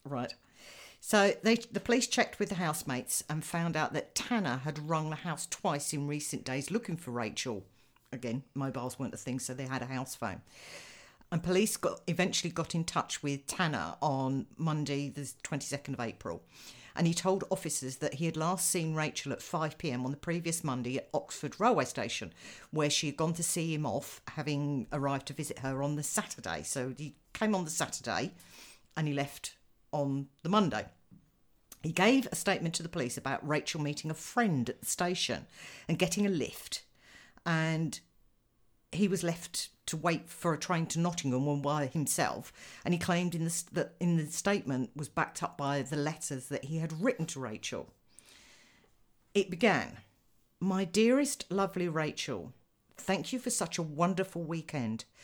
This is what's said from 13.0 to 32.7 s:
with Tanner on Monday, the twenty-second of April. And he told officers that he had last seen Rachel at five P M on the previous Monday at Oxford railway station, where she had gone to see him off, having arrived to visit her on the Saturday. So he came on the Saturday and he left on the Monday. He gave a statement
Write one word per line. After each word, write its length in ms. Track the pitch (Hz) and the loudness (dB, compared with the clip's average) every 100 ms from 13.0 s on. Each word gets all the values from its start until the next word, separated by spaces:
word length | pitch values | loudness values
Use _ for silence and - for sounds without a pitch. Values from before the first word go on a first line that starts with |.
| - - | -2 -2
with 240 | 147 139 - | -2 -4 -4
Tanner 480 | - 170 127 80 - | -2 0 0 -2 0
on 460 | 151 135 135 135 - - | 0 2 2 0 -2 -2
Monday, 500 | 160 151 143 143 143 | 0 0 0 0 -2
the 240 | 131 139 - | -6 -8 -10
twenty-second 500 | - 143 - 143 - | -6 -6 -4 -6 -6
of 80 | 131 | -4
April. 420 | 117 - 95 85 - - - - - | -4 -6 -8 -8 -10 -20 -20 -20 -10
And 140 | - 165 | 2 2
he 60 | |
told 320 | 175 190 190 - | 4 2 2 2
officers 460 | 185 160 - 131 135 | -2 -2 -4 -4 -4
that 180 | 151 131 | -4 0
he 100 | 165 | -2
had 100 | 156 | 0
last 340 | 160 180 - | 0 2 2
seen 260 | 180 160 156 | 2 0 0
Rachel 360 | 151 - 139 | 0 -2 -6
at 100 | 123 | -6
five 360 | - 165 156 - | -4 -2 -2 -2
P 140 | 165 | -2
M 120 | 123 | -2
on 80 | 127 | -2
the 60 | 143 | -4
previous 440 | - 170 170 165 | -2 -2 0 -2
Monday 360 | 151 127 123 131 | -2 -2 -2 -2
at 100 | - | -2
Oxford 440 | 156 - - 143 - | -4 -4 -6 -6 2
railway 280 | 220 185 127 | 4 6 2
station, 480 | - 101 - 95 - - - - | 0 -4 -4 -6 -12 -18 -16 -6
where 180 | 151 147 | 2 4
she 180 | - 151 | 4 0
had 80 | 135 | 0
gone 180 | 160 165 | 0 2
to 80 | |
see 300 | 165 180 165 | 0 0 0
him 120 | 151 143 | 0 0
off, 360 | 117 - - - | -2 -4 -14 -10
having 600 | - 151 143 143 139 - | -6 0 2 2 0 0
arrived 340 | 147 139 139 - | 0 0 0 -4
to 60 | |
visit 260 | 143 147 - | -6 -6 -4
her 220 | 131 135 | -2 0
on 140 | 143 147 | 0 0
the 80 | |
Saturday. 600 | 147 - - - - 80 | 0 -2 -2 -6 -6 -6
So 300 | - 135 127 127 | -4 -4 -4 -4
he 180 | 147 - _ | -10 -12 _
came 220 | - 220 196 | 0 2 2
on 80 | |
the 80 | 160 | 0
Saturday 640 | - 143 - 120 90 143 - - - - - _ - | 0 -2 -2 -2 0 0 -6 -20 -20 -20 -20 _ -2
and 100 | 151 | 0
he 60 | |
left 420 | 143 143 - - - _ _ - | 0 -2 -6 -12 -14 _ _ -4
on 340 | 151 139 139 139 _ | 0 2 0 -4 _
the 60 | 165 | 2
Monday. 340 | 214 180 107 - - _ - _ _ _ _ - - | 4 6 2 -4 -12 _ -20 _ _ _ _ -20 -6
He 120 | 165 | -2
gave 340 | 160 202 269 - | 4 6 6 4
a 60 | - | -2
statement 400 | - 185 165 | 0 2 0